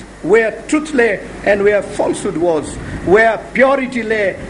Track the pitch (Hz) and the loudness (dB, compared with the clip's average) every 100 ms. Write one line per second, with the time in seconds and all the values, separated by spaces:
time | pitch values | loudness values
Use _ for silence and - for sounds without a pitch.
0 | - - 151 220 220 214 - 302 302 262 | -18 -10 2 2 2 -2 -4 -4 0 0
1 | 233 180 - - - 202 202 202 190 - | 2 0 -6 -4 0 2 4 2 0 -4
2 | - 285 - 160 175 156 - - - - | -2 -2 -4 -2 0 0 -4 -10 -10 -8
3 | - 202 226 208 - 220 262 269 254 247 | 2 4 4 2 -2 2 4 4 0 -4
4 | 214 220 196 - | -2 0 -2 -4